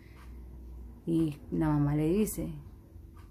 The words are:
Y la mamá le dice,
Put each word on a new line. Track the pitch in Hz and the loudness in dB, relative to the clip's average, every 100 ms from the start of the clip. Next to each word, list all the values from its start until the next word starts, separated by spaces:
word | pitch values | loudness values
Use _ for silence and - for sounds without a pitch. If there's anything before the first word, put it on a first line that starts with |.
| - - - - - - - - - - - | -18 -16 -14 -14 -14 -14 -14 -12 -14 -8 0
Y | 165 160 147 - | 4 4 0 -4
la | 175 156 | 2 4
mamá | 151 143 147 | 6 6 4
le | 156 | 4
dice, | 196 208 - 160 151 - - - - - - - | 4 4 0 -4 -6 -12 -18 -18 -18 -18 -18 -20